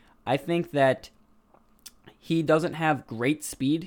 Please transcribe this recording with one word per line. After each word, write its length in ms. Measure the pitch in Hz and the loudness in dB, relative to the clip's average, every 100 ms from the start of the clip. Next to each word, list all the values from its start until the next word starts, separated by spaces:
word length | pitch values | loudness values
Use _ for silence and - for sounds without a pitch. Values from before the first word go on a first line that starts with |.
| _ _ - | _ _ -4
I 100 | 139 | -2
think 360 | 151 170 175 | 0 -2 -2
that 360 | 143 135 127 - _ _ _ _ _ _ _ - _ - - | 2 2 2 -4 _ _ _ _ _ _ _ -20 _ -20 -14
he 240 | - 165 | -2 0
doesn't 320 | 156 160 165 | 2 2 2
have 320 | 160 160 139 - | -2 0 0 -4
great 360 | 113 127 151 | -2 0 0
speed. 420 | - - 135 160 | -4 -4 0 0